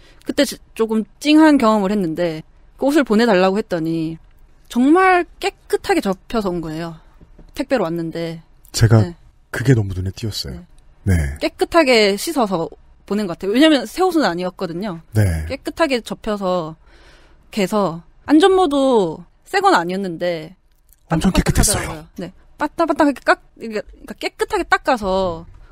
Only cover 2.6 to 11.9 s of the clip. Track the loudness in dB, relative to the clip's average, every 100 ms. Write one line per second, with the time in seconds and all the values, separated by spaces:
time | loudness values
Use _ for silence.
2.6 | -20 -4 0 2 2 2 4 4 2 0
3.6 | -4 -4 -4 -4 -6 -8 -16 _ -20 _
4.6 | -6 0 4 6 6 2 0 -6 -8 -8
5.6 | -4 -4 0 0 -2 -6 -6 -4 -4 -4
6.6 | -6 -8 -10 -12 -20 -20 -20 -20 -12 -10
7.6 | -2 -2 -2 -4 -6 -8 -8 -10 -16 _
8.6 | -12 2 4 4 2 -4 -20 _ _ -4
9.6 | 0 2 0 -6 -8 -8 -8 -8 -12 -14
10.6 | -18 -20 _ _ 0 0 0 -4 -6 -4
11.6 | 0 2 4